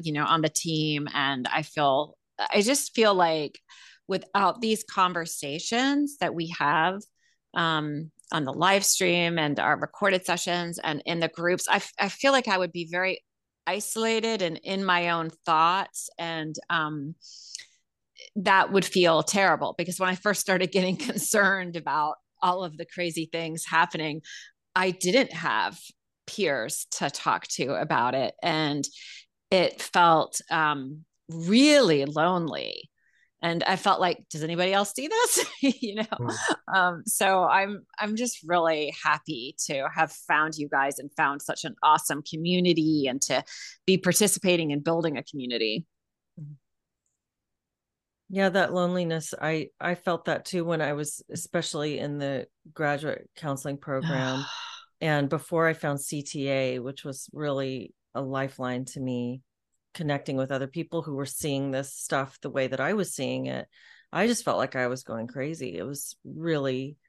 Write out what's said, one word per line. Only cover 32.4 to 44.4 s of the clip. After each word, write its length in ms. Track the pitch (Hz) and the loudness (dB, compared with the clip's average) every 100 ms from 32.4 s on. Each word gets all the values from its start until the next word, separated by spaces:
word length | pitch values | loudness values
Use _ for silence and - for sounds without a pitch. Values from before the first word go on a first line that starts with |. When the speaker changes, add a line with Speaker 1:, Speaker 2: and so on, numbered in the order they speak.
| 165 76 57 50 - _ _ _ _ _ | 0 -4 -8 -10 -16 _ _ _ _ _
Speaker 1:
And 220 | - 170 | -2 0
I 140 | - 185 | 0 2
felt 220 | 202 - | 2 2
like, 240 | 180 160 - | 2 -2 -8
"Does 140 | 156 | -8
anybody 280 | 156 170 180 | -4 0 2
else 220 | 196 202 | 2 0
see 140 | - 294 | -4 -2
this?" 380 | 440 480 - - | 0 2 2 -2
<laughs> 80 | - | 0
You 340 | 277 - 220 208 | 0 0 -2 -4
know? 80 | |
Speaker 2:
Mm. 320 | 220 - 123 233 - - - | -4 -4 -6 -4 -2 -4 0
Speaker 1:
Um, 300 | 190 180 170 - | 2 2 0 -4
so 380 | - 196 190 175 | 0 4 4 4
I'm, 400 | 139 196 202 - - | 4 2 -4 -12 -6
I'm 180 | 208 220 | -4 -2
just 240 | 240 - 156 | -4 -6 0
really 480 | 175 165 156 147 160 | 2 2 2 -2 -2
happy 520 | 156 151 - 135 127 - - | 0 0 -2 -8 -8 -8 -4
to 220 | 139 139 | -2 -2
have 180 | 156 156 | 0 0
found 440 | - - 151 156 156 | -2 0 2 2 -2
you 140 | 147 | -2
guys 300 | 143 135 139 | 0 0 -2
and 100 | 139 - | -6 0
found 240 | 143 143 | 0 0
such 240 | - - 160 | -4 -6 -6
an 100 | - | 0
awesome 400 | 151 156 - 147 | 4 4 2 -4
community 840 | 147 160 170 180 180 165 156 151 131 | -6 -4 0 2 4 4 4 2 0
and 140 | 135 | -2
to 200 | - 135 - - - - - | 0 -2 -2 -12 -16 -6 2
be 120 | 190 | 2
participating 760 | 185 170 208 - | 4 4 4 2